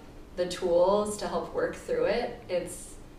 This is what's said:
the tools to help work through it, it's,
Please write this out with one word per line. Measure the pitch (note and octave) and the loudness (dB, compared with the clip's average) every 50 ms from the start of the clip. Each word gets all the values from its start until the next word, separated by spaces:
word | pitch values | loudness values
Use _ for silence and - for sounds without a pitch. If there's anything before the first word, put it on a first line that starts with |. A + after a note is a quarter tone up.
| - - - - - - - | -16 -18 -18 -18 -18 -8 -4
the | - F3+ | -2 -2
tools | - - - F#3+ F3 E3+ E3+ F3+ F#3+ G3+ G#3 G#3 G#3 G3+ - | -2 -2 -2 2 4 6 6 8 8 6 4 4 2 -2 -4
to | - E3+ | -4 -4
help | - - - - - | -2 -4 -4 -4 -2
work | - - - - | -2 -2 -2 -2
through | - - - - - - | -4 -4 -2 0 2 2
it, | F#3 G#3 A#3+ - - - - - - | 2 2 2 0 -4 -6 -8 -6 -2
it's, | F3+ F3 F3 F3 - - - - - - - - - | -2 -2 -2 -2 -8 -12 -14 -14 -16 -16 -18 -18 -18